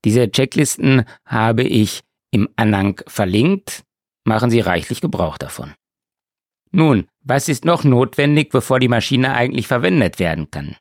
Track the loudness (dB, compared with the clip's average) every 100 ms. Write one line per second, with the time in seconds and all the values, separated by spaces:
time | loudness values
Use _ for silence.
0 | 2 2 2 0 -2 0 -2 0 2 2
1 | 0 -10 _ -2 0 0 0 2 0 -2
2 | _ _ _ -2 -2 0 0 2 0 -4
3 | -10 -4 0 2 2 0 -6 -16 _ _
4 | _ _ -2 0 2 2 2 -2 -4 -6
5 | -6 -4 -4 -4 -12 -12 -16 -18 _ _
6 | _ _ _ _ _ _ _ 2 4 2
7 | -2 _ -2 -2 0 -2 0 2 4 4
8 | 2 0 2 2 2 -2 0 0 2 0
9 | 0 0 0 0 -2 -4 -4 -2 0 0
10 | 0 -2 -4 -4 -8 -10 -12 -14